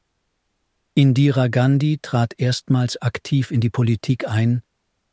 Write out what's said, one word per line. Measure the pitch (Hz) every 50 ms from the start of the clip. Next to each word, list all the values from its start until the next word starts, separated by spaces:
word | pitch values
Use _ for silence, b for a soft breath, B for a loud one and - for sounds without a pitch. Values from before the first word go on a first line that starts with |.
| _ _ _ _ _ _ _ _ _ _ _ _ _ _ _ _ _ _ _
Indira | - 139 135 127 127 143 143 131 135 131 123
Gandhi | 113 127 123 131 139 139 143 151 156 143
trat | - - - 120 117 113 - -
erstmals | 131 123 123 - - - 135 127 123 120 - -
aktiv | - 120 - - - - 156 139 127 -
in | - 123
die | 110 117
Politik | - - 123 117 117 101 - - 131 - - -
ein, | 107 110 113 117 120 123 - _ _ _ _ _ _ _ _ _